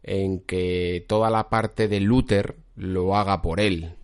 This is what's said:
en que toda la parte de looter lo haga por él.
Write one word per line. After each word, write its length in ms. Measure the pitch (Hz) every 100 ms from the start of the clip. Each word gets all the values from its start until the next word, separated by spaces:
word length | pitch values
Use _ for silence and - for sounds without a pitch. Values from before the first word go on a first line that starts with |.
en 380 | - 98 98 92
que 640 | - 92 90 90 87 87 -
toda 220 | 107 110
la 180 | 110 107
parte 400 | 113 110 - 107
de 120 | 101
looter 560 | 98 127 - 101 - - - -
lo 400 | 95 92 92 101
haga 260 | 98 95
por 180 | 85 85
él. 340 | 104 87 80 85